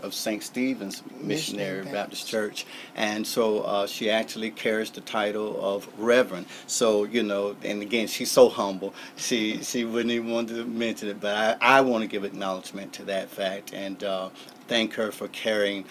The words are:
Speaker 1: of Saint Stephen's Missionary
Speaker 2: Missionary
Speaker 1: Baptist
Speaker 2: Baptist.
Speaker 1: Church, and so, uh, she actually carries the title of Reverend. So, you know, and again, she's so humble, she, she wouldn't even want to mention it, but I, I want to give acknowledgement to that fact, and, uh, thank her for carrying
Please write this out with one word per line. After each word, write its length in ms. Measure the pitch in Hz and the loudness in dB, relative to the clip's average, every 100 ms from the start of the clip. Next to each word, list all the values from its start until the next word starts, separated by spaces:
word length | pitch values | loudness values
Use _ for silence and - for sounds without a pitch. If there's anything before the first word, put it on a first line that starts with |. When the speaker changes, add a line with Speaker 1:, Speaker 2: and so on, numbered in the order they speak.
Speaker 1:
of 120 | 101 | -6
Saint 280 | - 117 107 | -4 -4 -4
Stephen's 600 | - 123 131 120 98 92 - | -4 -2 0 -2 -6 -10 -12
Missionary 160 | 127 151 | -10 -4
Speaker 2:
Missionary 480 | 151 156 104 98 95 | -2 -2 -4 -4 -6
Speaker 1:
Baptist 160 | 95 | -4
Speaker 2:
Baptist. 360 | 101 101 - - | -4 -4 -8 -4
Speaker 1:
Church, 380 | 113 107 - - - - - | -2 -2 -6 -10 -12 -12 -4
and 280 | 107 107 | -2 -2
so, 360 | 107 - 110 107 | -2 2 2 2
uh, 260 | - 101 101 | 2 0 0
she 240 | - 110 | -2 2
actually 400 | 110 110 110 110 | 2 0 -4 -6
carries 400 | 110 120 110 110 | -2 0 0 -2
the 100 | - | -8
title 640 | - 110 104 107 107 - | -4 0 0 0 -2 -2
of 240 | 98 98 95 - | -2 -2 -4 -2
Reverend. 500 | 113 120 120 90 98 - - | 4 6 6 0 -10 -12 -6
So, 380 | - 117 107 | 2 4 4
you 180 | 104 117 | 4 0
know, 320 | 107 101 101 104 | 0 0 -2 -4
and 200 | 104 104 | -6 -4
again, 260 | 98 117 104 | -2 0 0
she's 240 | - 120 | -2 4
so 160 | - 120 | 10 10
humble, 460 | - 101 95 98 - - | 8 -2 -2 -6 -10 -16
she, 480 | - - 120 107 110 | -8 0 2 2 -2
she 220 | - 123 | -2 -2
wouldn't 260 | 117 113 117 | 0 0 0
even 180 | 117 113 | 0 0
want 200 | 117 113 | -2 -2
to 160 | 117 | -4
mention 440 | 120 113 117 104 104 | -4 -2 -2 -2 -6
it, 120 | 101 | -4
but 400 | 101 104 110 117 | -2 2 2 4
I, 140 | 117 135 | 8 8
I 20 | |
want 200 | 131 117 | 8 4
to 60 | 104 | 0
give 160 | 104 | -4
acknowledgement 680 | 98 95 98 92 - 98 92 | -6 -4 -4 -4 -8 -12 -12
to 100 | - | -10
that 240 | 98 98 85 | -6 -4 -4
fact, 420 | - 95 98 - | -4 -4 -4 -10
and, 300 | 98 98 95 | -8 -8 -6
uh, 280 | 101 95 95 - - - - | -4 -2 -4 -10 -20 -14 -2
thank 260 | 120 110 | 0 0
her 180 | - 110 | 0 -4
for 160 | - 104 | -4 -8
carrying 560 | - 113 107 101 101 95 | -4 0 2 2 0 -8